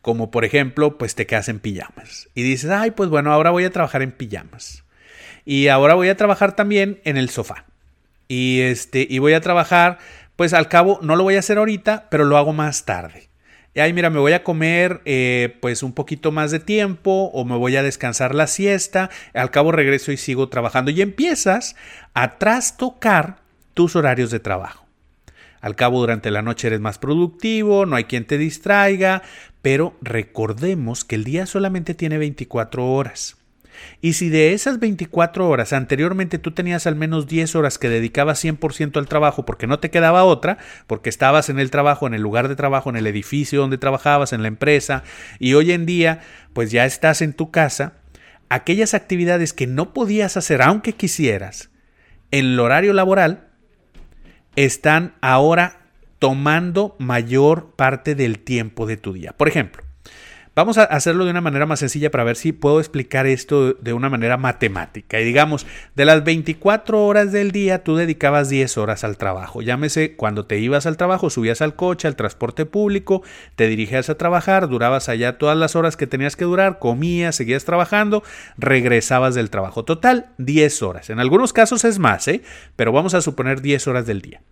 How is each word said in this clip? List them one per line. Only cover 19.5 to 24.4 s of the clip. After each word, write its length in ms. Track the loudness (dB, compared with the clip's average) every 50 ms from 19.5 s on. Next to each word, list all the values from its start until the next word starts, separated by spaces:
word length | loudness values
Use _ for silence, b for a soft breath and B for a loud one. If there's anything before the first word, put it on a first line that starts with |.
cabo 200 | 2 2 2 4
regreso 400 | 2 2 2 2 0 0 -2 -6
y 60 | -8
sigo 320 | -6 -6 -6 -2 -2 -2 -2
trabajando". 400 | -2 -4 -4 0 -2 0 0 0
Y 140 | 0 0 -2
empiezas 720 | -2 -2 -2 -2 -2 -2 0 0 0 0 0 -4 -10 -16 B B B B B B B _
a 240 | -2 -2 -2 -2 _
trastocar 1000 | 0 0 0 0 -2 -6 -6 -6 -6 -6 -6 _ 0 2 2 2 2 -2 -10 _ _ _ _ _ _ _ _
tus 200 | 0 0 2 2
horarios 360 | 0 2 2 0 0 -2 -4
de 80 | -4
trabajo. 480 | -6